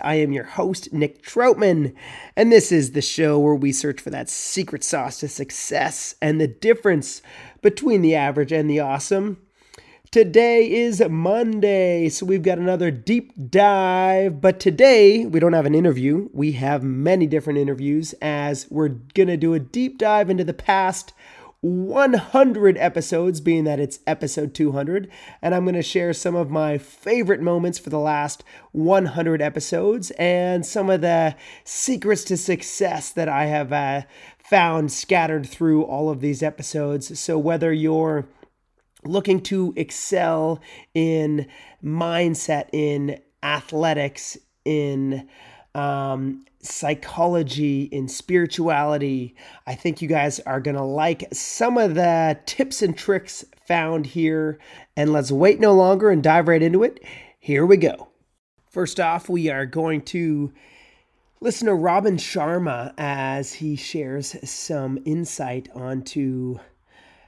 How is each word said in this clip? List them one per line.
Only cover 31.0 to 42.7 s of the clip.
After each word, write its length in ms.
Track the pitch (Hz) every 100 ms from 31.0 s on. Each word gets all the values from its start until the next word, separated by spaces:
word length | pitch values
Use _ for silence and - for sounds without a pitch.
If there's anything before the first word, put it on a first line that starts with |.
the 340 | 170 165 160 151 - -
secrets 580 | - - - 240 202 202
to 120 | - 180
success 720 | - 175 - - 190 - -
that 180 | - 156
I 180 | 139 151
have, 260 | 151 135
uh, 300 | 147 139 139 135 - - _
found 540 | - 196 170 160 151
scattered 540 | - - 185 160 156 131
through 360 | - 165 156
all 240 | 156 135 156
of 100 | 139
these 220 | 143 131
episodes. 760 | 156 - 139 156 143 143 - 151
So 180 | - 160
whether 360 | 151 165 165
you're 560 | 156 156 160 160 156 135 _ - _ _ _ _ _
looking 360 | - 190 196 190
to 280 | 190 196 180 -
excel 840 | 156 - - 185 170 160 160 165 - - -
in 540 | 165 165 160 151 151 139 - - _
mindset, 880 | 147 160 170 165 175 160 - 147 143